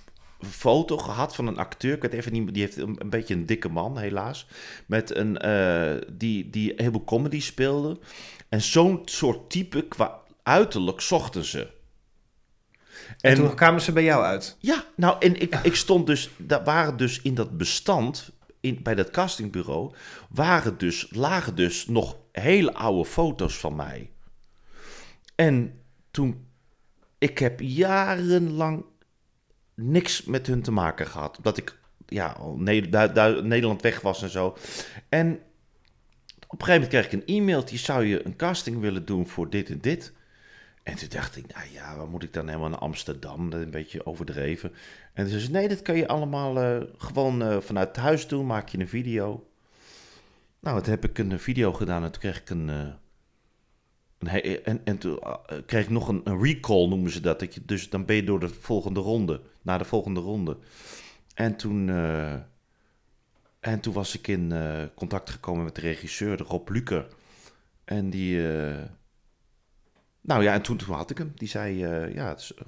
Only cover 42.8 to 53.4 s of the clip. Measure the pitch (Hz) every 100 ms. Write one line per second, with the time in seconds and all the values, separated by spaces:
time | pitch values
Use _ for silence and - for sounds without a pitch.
42.8 | 78 78 - 69 71 71 85 82 80 78
43.8 | 78 80 80 82 78 71 71 85 85 -
44.8 | - - - - 98 104 120 175 202 190
45.8 | 196 170 160 151 147 143 139 131 123 120
46.8 | - - - 139 135 123 113 101 - 101
47.8 | 92 - 131 156 - 143 135 110 - 92
48.8 | 92 113 127 113 101 113 - _ _ _
49.8 | - - - - _ _ _ _ - 117
50.8 | 90 107 95 - 101 92 - 127 107 85
51.8 | 92 87 82 - 101 87 - 87 78 73
52.8 | 73 69 - _ _ _